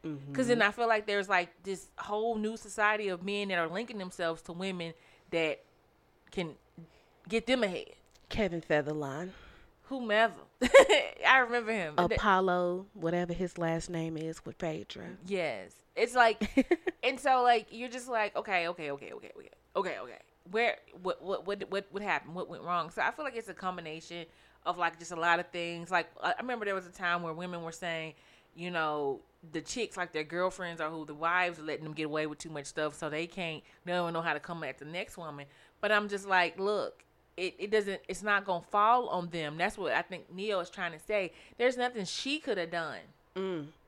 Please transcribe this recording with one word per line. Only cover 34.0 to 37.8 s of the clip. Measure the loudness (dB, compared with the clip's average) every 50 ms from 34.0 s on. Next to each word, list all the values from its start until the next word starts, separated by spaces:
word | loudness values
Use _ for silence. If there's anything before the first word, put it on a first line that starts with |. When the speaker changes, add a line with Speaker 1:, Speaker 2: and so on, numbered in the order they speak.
| 0 0
Speaker 2:
know | -2 -2
how | 0 0 -2
to | -2
come | -2 -8 -8 -6 -6
at | -8 -8 -10
the | -12
next | -10 -8 -8 -8 -8 -10 -12
woman. | -12 -12 -12 -12 -14 -16 -20 -20 -20 -20 _ _
But | 2 4 4
I'm | 4 4 2
just | -4 -6 0 4
like, | 4 6 6 4 0 -2
"Look, | -2 0 0 0 -2 -4 -6 _ -20 _ _ _ _ _ _ -6
it, | -6 -6 -4 -6
it | -6 2
doesn't, | 2 2